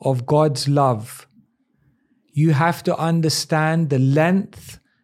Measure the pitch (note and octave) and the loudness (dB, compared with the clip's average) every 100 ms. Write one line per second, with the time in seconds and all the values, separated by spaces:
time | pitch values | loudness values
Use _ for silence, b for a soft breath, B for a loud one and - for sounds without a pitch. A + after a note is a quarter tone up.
0 | C3+ B2+ B2 D3+ D#3 B2+ C#3+ C#3+ C#3 A2+ | -4 -4 0 2 2 0 -2 2 2 0
1 | A2 - - _ _ _ _ _ _ _ | -6 -16 -20 _ _ _ _ _ _ _
2 | _ _ _ D3 D#3+ C#3+ E3 - - E3+ | _ _ _ 0 2 2 0 0 -4 -2
3 | D#3+ E3+ D#3+ - - D#3+ D#3 E3 D#3+ C3+ | -2 0 0 -2 -2 -2 0 0 0 2
4 | C3 C#3 D#3+ F#3+ G3+ - - - _ _ | 2 2 2 0 -2 -10 -20 -20 _ _